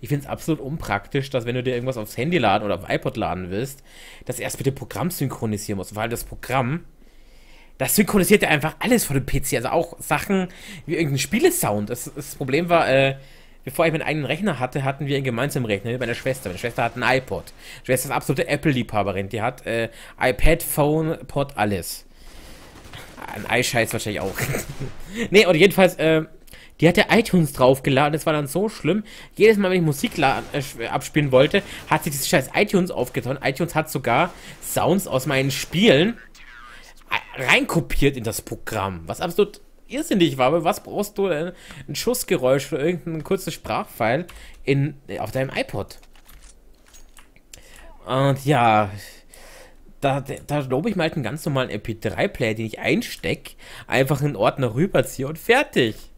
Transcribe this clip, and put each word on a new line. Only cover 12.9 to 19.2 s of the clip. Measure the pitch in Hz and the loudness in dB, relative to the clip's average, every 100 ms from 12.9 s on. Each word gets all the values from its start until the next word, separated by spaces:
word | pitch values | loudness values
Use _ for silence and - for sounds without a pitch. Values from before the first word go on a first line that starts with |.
| 135 135 135 - - - - | 4 2 0 -12 -20 -20 -14
bevor | - - | -12 0
ich | 165 | 0
meinen | 156 | 0
eigenen | - 151 135 | -2 -4 -2
Rechner | 156 202 135 | -2 -2 -2
hatte, | 127 147 | -2 -2
hatten | 135 135 143 | -4 -4 -2
wir | 139 | -2
einen | |
gemeinsamen | 135 117 139 143 120 | -2 -2 -2 -2 -2
Rechner | 101 117 | -2 -2
mit | 120 | -4
meiner | 120 | -4
Schwester. | 120 - 131 101 | -4 -4 -4 -6
Meine | 90 | -6
Schwester | 120 117 | -6 -2
hat | 117 127 | -4 0
ein | |
iPod. | 117 131 131 95 | 2 2 0 -8
Meine | - - - - | -8 -18 -20 -18
Schwester | - 131 143 | -2 -2 0
ist | |
absolute | 127 - 143 180 | -4 -2 -2 0
Apple-Liebhaberin. | 143 160 131 117 107 98 95 | 0 2 0 0 0 0 -2